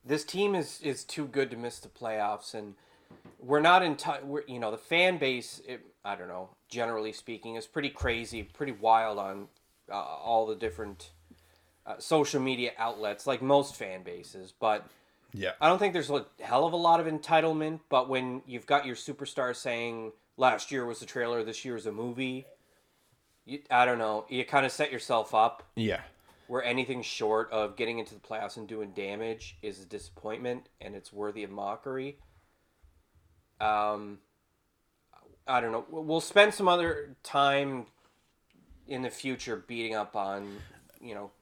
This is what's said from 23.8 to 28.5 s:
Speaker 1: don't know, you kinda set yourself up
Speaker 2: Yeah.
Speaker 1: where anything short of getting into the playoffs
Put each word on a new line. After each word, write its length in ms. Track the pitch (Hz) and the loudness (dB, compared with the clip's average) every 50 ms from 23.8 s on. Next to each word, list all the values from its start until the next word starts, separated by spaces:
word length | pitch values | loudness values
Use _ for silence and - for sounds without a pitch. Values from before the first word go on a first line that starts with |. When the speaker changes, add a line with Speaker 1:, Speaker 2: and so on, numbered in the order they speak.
| 123 | 6
Speaker 1:
don't 140 | 123 123 117 | 6 4 2
know, 260 | 113 107 107 110 110 - | 0 0 0 -2 -4 -4
you 140 | 131 123 123 | -4 -4 -2
kinda 240 | - 147 139 135 127 | 4 4 4 4 4
set 200 | - - 151 - | 0 0 -2 -2
yourself 420 | 131 117 - - 127 113 107 - - | -2 -8 -2 2 2 2 2 2 4
up 280 | 110 110 117 - - - _ _ | 6 6 6 4 -4 -18 _ _
Speaker 2:
Yeah. 260 | 117 110 107 92 - - - - _ _ - - _ _ | -2 0 0 0 -2 -6 -12 -20 _ _ -20 -20 _ _
Speaker 1:
where 160 | - 123 131 120 | -4 -4 -2 0
anything 380 | 120 120 131 127 123 131 123 | 0 0 0 0 -2 -4 -6
short 480 | 110 - - - 113 107 110 110 113 - | -6 -8 -4 -2 0 2 2 2 0 0
of 240 | 113 110 107 104 104 | 0 -2 -2 -2 -2
getting 220 | - 117 113 117 117 | -4 -4 -2 -2 -6
into 140 | 110 - 110 | -8 -10 -14
the 60 | 98 | -20
playoffs 360 | - - 110 110 107 98 | -12 -10 -8 -6 -6 -8